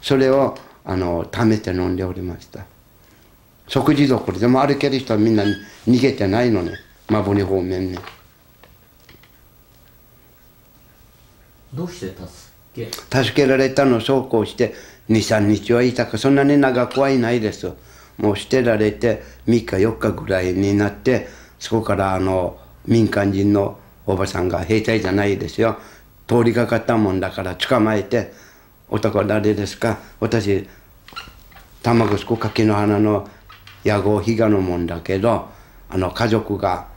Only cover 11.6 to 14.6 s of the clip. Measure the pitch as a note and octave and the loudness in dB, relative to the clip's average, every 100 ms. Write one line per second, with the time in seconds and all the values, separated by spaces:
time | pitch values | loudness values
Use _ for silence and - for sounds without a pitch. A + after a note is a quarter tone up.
11.6 | _ C3 F3 - F#2+ - F2 - - _ | _ -10 -10 -10 -14 -12 -18 -20 -20 _
12.6 | _ - A2+ - - B2+ A#2 - C3+ C3 | _ -14 -12 -12 -4 -2 0 2 2 4
13.6 | C3+ C3 C#3 A#2 A2 C3+ B2+ A#2 G2+ - | 2 2 4 2 2 -2 0 0 -2 -2